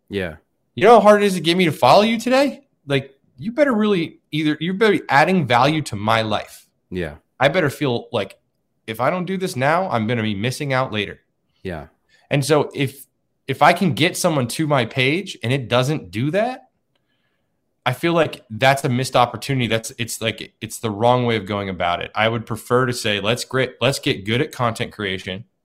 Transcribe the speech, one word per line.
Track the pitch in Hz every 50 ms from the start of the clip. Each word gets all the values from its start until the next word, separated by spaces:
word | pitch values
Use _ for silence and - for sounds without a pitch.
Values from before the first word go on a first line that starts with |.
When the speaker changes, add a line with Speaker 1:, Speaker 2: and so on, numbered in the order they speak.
| _ -
Speaker 1:
Yeah. | 98 98 92 85 80 - _ _ _ _ _ _ _
Speaker 2:
You | 120 151
know | 220 240
how | 220
hard | 196 208 208 202 208
it |
is | 202 190
to | 185
get | 147 160 170
me | 185 185
to | 160 -
follow | - - 123 147 190 208
you | 226 233 226
today? | - 247 254 262 285 269 - - - _ _ _ _
Like, | 139 139 139 135 - - _ _ _ _ 127
you | 139 214 240
better | 311 294 285 240
really | 208 214 208 202 175 160 - - _ _ _
either, | - 151 160 151 151 -
you | 156 175 190
better | 190 226 214 190 139
be | - -
adding | 127 139 156 180 190 185 147
value | 110 120 117 127 143 160 156 -
to | - -
my | 98 104 113 113 113 110
life. | 107 104 95 - - - - - _ _ _ _ _
Speaker 1:
Yeah. | 90 92 85 76 76 - _ _ _ -
Speaker 2:
I | 127 147
better | 156 190 165 139
feel | - - 151 143 120 117 - - -
like | 110 98 98 - - _ _ _ _ _ _ _ _ _
if | - 110 110
I | 123 143
don't | 175 185 180
do | 170 190
this | 185 185 180 180
now, | 127 131 143 160 175 190 190
I'm | - 117 107
gonna | 107 123 117 107
be | 107 104
missing | 95 104 127 135 - 151 139 131
out | 127 131 127 107
later. | 107 101 85 78 - _ _ _ _ _ _ _ _ -
Speaker 1:
Yeah. | 95 85 78 71 - _ _ _ _ _ _ _ _
Speaker 2:
And | - 147 135
so | - 156 147 139 - -
if, | - 143 127 - - - - _ _ _ _ _ _ _ -
if | 135 - 147
I | 160 180
can | - 202 175 117
get | 101 147 180 180
someone | - - 175 156 143 123 117
to | - - 160
my | 147 151 135 113
page | 113 - 135 127 131 151 185 202 - - - -
and | 117 131
it | 139 127 98
doesn't | 120 123 127 139 156 151 - 87
do | 85 107 127 151
that, | 160 196 220 247 262 262 - _ _ _ _ _ _ _ _ _ _ _ _ _ _ _ _ _ _ _ _ _ _ _ _
I | 127 127
feel | - - 170 170
like | 170 151 135 - - - _
that's | 110 107 131 135 139 139 -
a | 139
missed | 120 123 131 - -
opportunity. | 127 120 120 - 110 - - 139 131 120
That's, | 104 110 113 - - - -
it's | 117 117 - -
like, | 107 113 107 - - - _ _
it's | - 110 - -
the | - 110
wrong | 101 98 117 120 123 127 123
way | 120 113
of | 107 95
going | 95 107 101 101 95
about | 92 82 90 87 87 85
it. | - - -
I | 107 107 113
would | 113 120 110
prefer | - 117 101 - - 123 123 131
to | 123 120
say, | - - 113 104 101
"Let's | 95 107 123 123 -
grit, | - - 131 131 - - -
let's | 117 131 139 -
get | - 143 127 - 95
good | 104 113 123
at | 151 - -
content | - 123 117 107 - 117 - -
creation. | - 104 95 95 95 - 98 95 98 120 - _ _ _